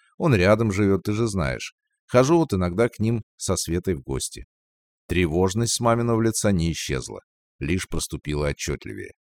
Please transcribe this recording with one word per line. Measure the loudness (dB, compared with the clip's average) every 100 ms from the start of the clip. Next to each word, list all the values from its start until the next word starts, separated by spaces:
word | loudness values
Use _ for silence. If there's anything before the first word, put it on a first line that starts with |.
| _ -2
Он | 2
рядом | 4 6 4 2
живет, | 2 2 2
ты | 0
же | -2 -2
знаешь. | -2 -2 -4 -8 -16 _ _ _
Хожу | 2 4 4
вот | 2
иногда | 0 -2 0 0
к | 0
ним | -2 -2 -6 -10
со | -4 -4
Светой | -2 -4 -2
в | -4
гости». | -4 -6 -6 -10 -18 _ _ _ _ _ -4
Тревожность | 0 2 2 0 0 -2
с | 0
маминого | 2 2 2 2
лица | 2 0 0
не | 2 0
исчезла, | -2 -4 -6 -6 -14 -18 _ _ -8
лишь | -4 -4 -4
проступила | -6 -6 -10 -6 -4 -2
отчетливее. | -4 -6 -8 -8 -14 -16 -20 _